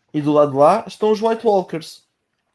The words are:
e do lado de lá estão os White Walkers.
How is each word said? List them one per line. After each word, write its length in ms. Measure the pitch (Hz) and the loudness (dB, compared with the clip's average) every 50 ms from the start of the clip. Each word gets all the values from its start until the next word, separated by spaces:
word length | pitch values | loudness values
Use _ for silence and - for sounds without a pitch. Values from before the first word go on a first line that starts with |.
| _ _ - | _ _ -8
e 80 | 151 | -4
do 120 | 143 147 147 | -2 0 2
lado 180 | 147 147 143 | 2 2 2
de 60 | 135 | 2
lá 260 | 139 143 160 190 226 - | 4 4 4 4 2 -2
estão 240 | 196 - - 220 214 | -10 -8 -4 -2 -2
os 100 | 220 196 | 0 0
White 240 | 220 226 226 226 233 | -2 -2 -4 -2 0
Walkers. 560 | 226 202 190 180 - - 160 160 - - - _ _ _ _ _ _ _ _ _ _ | 0 0 0 -2 -4 -10 -12 -12 -16 -20 -20 _ _ _ _ _ _ _ _ _ _